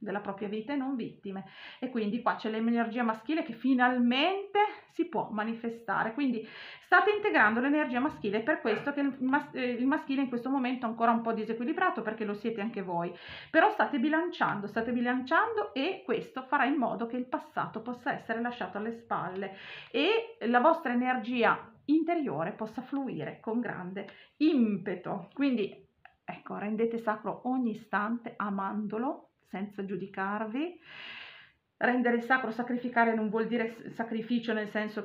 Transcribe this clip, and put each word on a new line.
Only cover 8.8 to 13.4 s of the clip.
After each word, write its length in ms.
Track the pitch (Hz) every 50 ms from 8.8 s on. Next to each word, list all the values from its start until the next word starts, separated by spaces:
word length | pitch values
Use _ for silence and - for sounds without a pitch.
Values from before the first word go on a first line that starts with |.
| - 285
che 80 | 277 285
il 160 | 277 277 277 -
mas-, 320 | 254 262 269 294 285 - -
eh, 180 | 254 254 247
il 140 | 240 233 247
maschile 360 | 269 294 311 - - 269 269
in 60 | 277 -
questo 220 | 240 233 - 262
momento 360 | 277 277 247 247 254 247 247
è 20 | 220
ancora 220 | 226 226 233 233
un 100 | 233 226
po' 120 | 233 233
disequilibrato, 720 | 226 214 214 208 226 226 240 277 330 359 370 359 349 -
perché 220 | - 214 220 - 226
lo 100 | 202 208
siete 260 | 208 - 233 226 202
anche 220 | 202 226 - 208
voi, 300 | 185 175 175 170 170 180 175 - - - - -